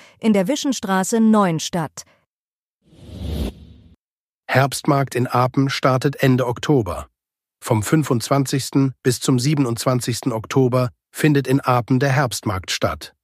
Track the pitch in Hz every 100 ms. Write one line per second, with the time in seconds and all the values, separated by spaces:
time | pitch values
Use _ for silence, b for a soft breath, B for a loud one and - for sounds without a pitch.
0 | B B 226 202 180 294 285 240 196 190
1 | 190 226 220 214 196 160 - 185 151 -
2 | b b _ _ _ _ _ _ _ -
3 | - - - - - - - - - _
4 | _ _ _ _ - 120 135 - - 139
5 | 135 127 123 127 127 131 135 - 135 131
6 | 143 139 135 127 123 120 - 143 95 78
7 | 78 _ _ _ _ _ - 107 101 160
8 | 139 123 - 139 135 139 - 139 135 -
9 | 135 117 - 131 127 151 131 117 - 127
10 | 123 117 - 110 107 - 127 127 123 -
11 | _ - 156 143 135 135 - 123 113 131
12 | 139 135 135 - - 92 - - 95 78
13 | - _